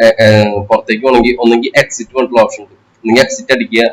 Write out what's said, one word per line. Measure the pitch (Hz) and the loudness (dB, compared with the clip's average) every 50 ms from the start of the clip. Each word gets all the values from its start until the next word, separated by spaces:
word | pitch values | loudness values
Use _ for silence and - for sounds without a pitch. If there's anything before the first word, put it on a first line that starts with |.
| 113 | 2
ഏ, | 113 110 - 113 | 2 2 4 2
ഏ, | 107 107 107 104 104 104 104 101 - | 2 4 4 2 0 -2 -6 -4 -2
പുറത്തേക്ക് | 113 107 - - 110 107 127 | -2 -2 -2 -4 -6 -2 0
പോകണമെങ്കിൽ | 135 127 120 117 123 120 117 | 0 2 2 2 2 0 0
ഒന്നെങ്കിൽ | 120 117 117 117 123 135 - 143 127 | 2 2 2 2 0 -2 -2 -4 -4
എക്സിറ്റ് | - - - 113 - - | -4 -6 -14 -14 -8 -4
പറഞ്ഞിട്ടുള്ള | 131 127 127 120 117 107 | -4 -4 -2 0 0 0
ഓപ്ഷൻ | 104 - 107 101 | 0 -2 -12 -18
ഉണ്ട്, | - _ | -20 _
ഒന്നെങ്കിൽ | _ _ _ _ _ - 110 113 127 135 | _ _ _ _ _ -4 0 2 2 2
എക്സിറ്റ് | 135 135 - 120 - 131 | 0 -2 -12 -4 -4 -4
അടിക്കുക, | 120 113 104 110 113 117 113 | -4 -2 -2 0 0 0 2